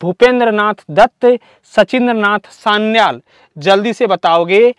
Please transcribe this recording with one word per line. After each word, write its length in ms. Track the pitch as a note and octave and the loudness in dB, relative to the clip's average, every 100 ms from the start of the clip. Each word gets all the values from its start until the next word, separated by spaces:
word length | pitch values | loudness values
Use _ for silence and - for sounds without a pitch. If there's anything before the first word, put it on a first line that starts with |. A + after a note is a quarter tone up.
भूपेंद्र 500 | E3+ F3+ A#3+ B3+ A#3 | -8 0 0 2 0
नाथ 220 | G#3 G#3 G3+ - | 0 -2 -4 -6
दत्त, 480 | D3+ A3+ _ A#3+ B3 _ _ | 0 0 _ 0 0 _ _
सचिंद्र 500 | _ - G3+ B3+ B3 | _ -2 -2 -2 -2
नाथ 260 | A3+ G#3 G#3 | -2 -2 -4
सान्याल। 840 | - _ - G#3 G#3+ A3 G3+ B2 _ _ _ - | -6 _ -4 -2 0 0 0 -2 _ _ _ -6
जल्दी 360 | D3+ G3 G#3 | 0 0 0
से 140 | A3 A#3 | -2 -2
बताओगे, 680 | F#3 F3 E3+ F3 G3 A#3+ | -2 0 0 0 2 2